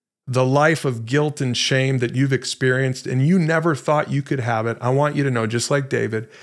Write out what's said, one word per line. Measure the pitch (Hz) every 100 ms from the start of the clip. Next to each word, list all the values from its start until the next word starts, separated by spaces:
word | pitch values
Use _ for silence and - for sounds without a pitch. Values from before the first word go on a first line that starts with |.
| _ _ -
the | 127 127
life | 139 156 160
of | 143 117
guilt | 113 139 151 143
and | 131 120
shame | - 135 131 131
that | 117
you've | 127 139
experienced | 127 - - 135 127 131 127 -
and | 127 139
you | 190
never | 160 160 165
thought | 139 - 151 151
you | 139
could | 139 139
have | 117 113 113
it, | 113
I | 120
want | 131 147 143
you |
to | 139
know, | 123 113
just | 120 -
like | 143 135
David, | 127 113 110 117 -